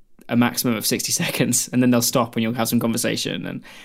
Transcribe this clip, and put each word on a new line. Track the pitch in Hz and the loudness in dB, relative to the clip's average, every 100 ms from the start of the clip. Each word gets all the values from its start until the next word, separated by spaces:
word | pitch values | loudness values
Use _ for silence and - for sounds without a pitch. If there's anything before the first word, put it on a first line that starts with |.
| - - - | -20 -16 0
a | 120 | 4
maximum | 120 - 127 | 4 2 -2
of | 110 | 0
sixty | - 110 - | -2 -2 -2
<laughs> | - | -4
seconds, | 175 - 123 120 - | -4 0 0 0 0
and | 123 | 2
then | 127 | 4
they'll | 123 | 4
stop | 120 135 120 | 2 0 0
and | 120 | -2
you'll | 113 | -2
have | 120 113 | 0 0
some | 120 | 0
conversation | 117 113 110 110 - 92 90 | 0 -2 -2 -2 -4 -6 -8
and | - - - | -10 -12 -20